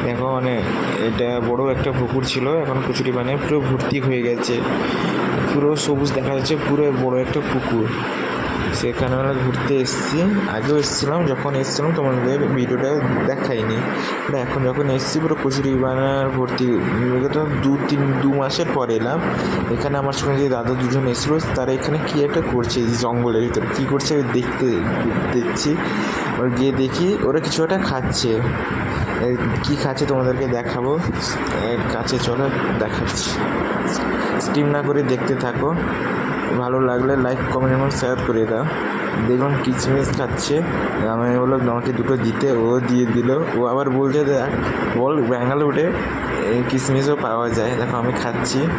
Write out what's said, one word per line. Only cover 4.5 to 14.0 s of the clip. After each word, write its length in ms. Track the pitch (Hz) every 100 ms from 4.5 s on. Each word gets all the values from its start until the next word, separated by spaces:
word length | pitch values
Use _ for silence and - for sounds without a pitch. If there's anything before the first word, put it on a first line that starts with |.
| 123 123 127 - - - - - - -
পুরো 220 | 143 143 151
সবুজ 380 | - 139 143
দেখা 200 | 131 131
যাচ্ছে, 240 | 135 127 156 -
পুরো 220 | 143 147 131
বড় 180 | 131 127
একটা 200 | 123 147 104
পুকুর। 340 | 135 127 117 110 - - - - - - - -
সেখানে 420 | - 120 120 131 127
আমরা 180 | 135 135 127
ঘুরতে 320 | 127 127 139
এসেছি, 460 | 127 - - 147 185 202 -
আগেও 240 | 110 131 151
এসেছিলাম, 480 | 143 - 139 165 160
যখন 300 | 131 139 139
এসেছিলাম 360 | 135 - 151 160
তোমাদের 440 | 139 127 123 139
ভিডিওটা 600 | 131 135 123 127 131 147 131 131 -
দেখাইনি। 480 | 139 - 120 110 113 127 -